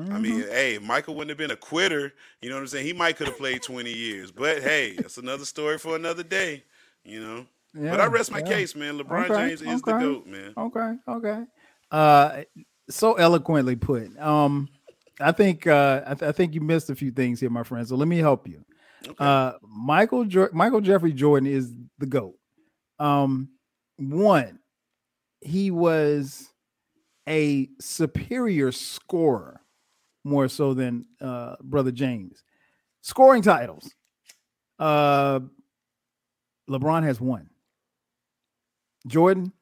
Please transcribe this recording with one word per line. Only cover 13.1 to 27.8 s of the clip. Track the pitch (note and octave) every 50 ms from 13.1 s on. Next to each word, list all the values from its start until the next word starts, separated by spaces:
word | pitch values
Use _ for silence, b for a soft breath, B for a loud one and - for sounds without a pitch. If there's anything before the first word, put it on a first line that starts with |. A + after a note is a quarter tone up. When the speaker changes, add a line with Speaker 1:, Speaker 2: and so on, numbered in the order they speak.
| D#3+
Speaker 2:
eloquently | - E3+ E3+ E3+ D#3+ - - E3 D3 B2+ B2+ B2
put. | A#2 - - C3+ A#2 A2 - -
Um, | C#3+ D3+ D3+ D3+ D3+ D3 C#3+ C#3+ C#3+ C#3 - _ _ _ _ - _ _ _ _ -
I | C#3 D#3 E3+
think, | - G3+ F#3+ E3+ D#3+ -
uh, | E3+ D3 C#3+ C#3+ C#3 C3+ C#3 -
I, | C3 C#3+
th-, | - D#3+ D3
I |
think | D3+ - F#3 E3 D3+
you | E3
missed | D3+ D3+ E3 D#3+ - -
a | C3+
few | - C#3+ C3
things | A#2 C3+ B2+ B2 A#2+ A2+
here, | C3 B2
my | A#2+ A#2
friend. | A#2 - B2+ A#2 A#2
So | A2+ B2+
let | C3 D3
me | E3 F3
help | E3+ D#3 D3 C3 - -
you. | B2+ B2+ - - _ B B B B B B B
Speaker 1:
Okay. | C#3+ D3+ -
Speaker 2:
Uh, | C#3+ C#3+ C#3 C3+ C3 B2+ A#2 -
Michael | _ A2 G#2+ G#2+ A#2+ C3+ D3+ F3+ A3 A#3 C4 B3 A#3
Jor-, | G3+ F3+ F#3 F#3+ -
Michael | E3 D#3+ F#3+ A#3+ C4+ A3
Jeffrey | G#3 F#3 G3+ F#3 E3+ E3 C#3+
Jordan | B2+ C#3+ D3 D3 C#3 C3+
is | C#3 C#3 C3+ B2+ A#2+ A#2 A#2+ B2 - _ -
the | D3
goat. | C3+ C#3 C3 G#2 F#2 - _ _ _ _ _ _ _ _ _ _ _ _
Um, | - D3+ D3 C#3+ C#3+ C#3 C3+ C3+ C3 C3+ C3+ _ _ _ _ _ _ _ _ _
one, | - C#3 C3+ D3 F3 G#3 G#3+ F#3 D3 B2 G2 - - _ _ _ _ _ _ _ _ _ _ _ _ _ _ _ -
he | - D3 E3 F#3+ G3 G3
was | F3 E3+ F3 E3+ D#3+ D#3 D3+ D3 D3 D3 C#3 C3+ - - - - _ _ _ _ _ _ _ _ _ _ _ _ _ _ - D3
a | D#3 D#3 D3+ D3 C#3+ C#3 C3 - -
superior | -